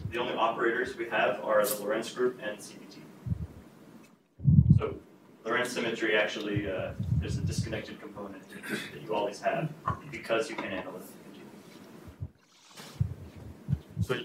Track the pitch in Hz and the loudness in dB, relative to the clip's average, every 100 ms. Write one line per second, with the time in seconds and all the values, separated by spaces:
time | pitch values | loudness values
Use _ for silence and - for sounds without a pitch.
0 | - - - - - 117 117 - - - | -6 -4 -2 2 2 2 2 2 -2 -4
1 | 117 - - - - - - - - - | -2 2 2 2 4 4 4 2 0 -2
2 | - 123 127 - 107 104 - - - - | -2 0 0 0 -8 -8 -12 -16 -18 -18
3 | - - - - - - - - - - | -20 -8 -6 -4 -6 -12 -20 -20 -20 -20
4 | - - _ - - - - - - - | -20 -20 _ 2 8 10 12 10 6 -4
5 | - - - - 113 117 - 120 117 110 | -12 -20 -20 -8 0 2 2 0 -2 0
6 | 110 107 107 110 104 101 101 95 95 - | 2 4 4 0 -2 0 0 -2 -4 -2
7 | - - - - - - - 107 - - | 0 2 2 0 0 -2 -2 -4 -6 -10
8 | - 104 101 95 - - - 104 - - | -12 -12 -12 -12 -16 -12 -6 -6 -6 -10
9 | - 107 - - - - 80 - - - | -4 -2 -2 -2 0 0 -2 -4 -4 -4
10 | 78 113 - 113 110 101 98 95 92 - | -6 -8 0 0 0 -4 -6 -6 -6 -10
11 | - - - - - - - - - - | -14 -18 -18 -18 -18 -18 -20 -20 -20 -18
12 | - - - - _ - - - - - | -18 -12 -12 -14 _ -20 -20 -18 -6 -2
13 | - - - - - - - - - - | -2 -4 -14 -14 -16 -12 -4 -4 -2 -2
14 | - 127 | 0 -2